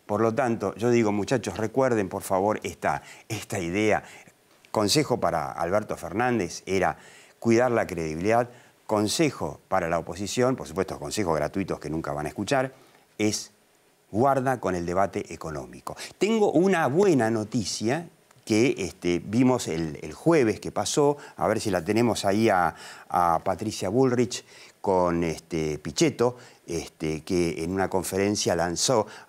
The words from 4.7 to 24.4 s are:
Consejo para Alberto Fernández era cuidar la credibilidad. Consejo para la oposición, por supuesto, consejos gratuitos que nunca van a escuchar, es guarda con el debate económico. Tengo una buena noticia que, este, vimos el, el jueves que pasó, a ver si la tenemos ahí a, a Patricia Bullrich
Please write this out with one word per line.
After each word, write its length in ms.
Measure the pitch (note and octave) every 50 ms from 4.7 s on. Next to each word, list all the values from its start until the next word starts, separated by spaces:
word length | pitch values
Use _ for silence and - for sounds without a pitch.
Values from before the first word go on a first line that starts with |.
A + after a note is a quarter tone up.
Consejo 480 | - A2 G#2 G2+ - D#3 C#3+ - B2 G2+
para 300 | - F2 E2 D#2+ D2 C2
Alberto 440 | - - E2+ F2 G2 G#2+ G#2 - E2
Fernández 680 | - - E2 E2+ A2 B2 B2+ B2+ A2+ F2+ D#2+ - - -
era 320 | - F#2+ F#2+ F2+ E2 D#2 - - - - - - - _ _
cuidar 320 | - A#2 A2+ A2+ B2 B2+
la 160 | A#2+ A2 F#2+
credibilidad. 600 | D#2+ F2+ E2+ D#2+ D#2 D#2 D#2+ F2+ G#2+ A2 A#2+ B2 A#2+ - - - - _ _ _
Consejo 720 | - G#2+ G#2 G#2+ G2+ - - E3 C#3+ - - G2 D2+ C#2+ - _ _
para 180 | F#2+ F#2+ F2
la 120 | E2 E2+ E2+
oposición, 580 | D#2+ - E2+ F2+ G2+ F#2+ - B2 B2 B2+ C3
por 100 | - D2
supuesto, 320 | D2 E2 F2+ F#2 - D2 C2+
consejos 340 | D2 D#2 - G#2+ G2+ E2+ D#2+
gratuitos 460 | D2+ D2 D2+ - G2 F#2+ D#2+ D#2+ -
que 100 | - D2
nunca 220 | D#2 D#2+ D#2 D2+
van 140 | D2 D2 D#2
a 40 | D#2
escuchar, 440 | - - G2+ - D3 C3 C3 C3 - - - _ _ _ _ _ _
es 340 | - G#2+ G#2+ G#2 - - - _ _ _ _ _ _ _ _ _ _ _ _
guarda 480 | F#2 G#2 C3 C#3 C3+ C3+ B2+ C3+ C3 A2
con 160 | - F#2+ F#2
el 100 | F2 E2+
debate 480 | E2+ F2 F#2+ G2+ F#2+ - G#2 - - E2+
económico. 640 | - - D#2+ D2+ C#2+ C2+ - - C#2 - - - - - - -
Tengo 340 | _ F#3 G#3 A3+ A3 G#3 F#3
una 360 | - D3+ F#3 G3 F#3 E3 D#3
buena 440 | B2+ C3 F3 G#3 G3 D#3+ A#2+ A2+ A2
noticia 760 | A2+ A2 G#2+ G#2 - B2 F#2+ - - - G#2+ A2 C3+ E3 E3+ - - _ _ _ _ _ _
que, 300 | - A2 G#2+ A#2+ C#3 -
este, 400 | - F#2+ E2 - - - F2 F2 E2 -
vimos 420 | - G#2 A#2+ C3 B2+ B2+ A#2+ -
el, 300 | A2 D#2+ E2 E2 D#2 C#2+ - -
el 100 | D#2 D2+
jueves 460 | - - D#3+ E3+ D#3 B2 G#2+ G2+ -
que 120 | - E2+
pasó, 460 | - G#2 G#2 - - D#3 C#3+ C#3+ D3 D3 - - -
a 120 | - -
ver 120 | F#2+ A2 A2
si 120 | - A2
la 120 | F#2 F2+ D#2+
tenemos 420 | F2+ G#2+ A2+ A#2+ A#2 G2 - -
ahí 220 | G2+ G2 G#2+ A2+
a, 280 | A2 G2 F2+ F2 D#2+ - - - - - - - -
a 320 | - F2 F2 F2 E2 D#2+ -
Patricia 460 | F#2+ F#2 E2 A2 G#2+ G#2 - G#2 F#2
Bullrich 560 | G#2 B2+ C3+ C3 A#2+ A#2+ A#2+ - - -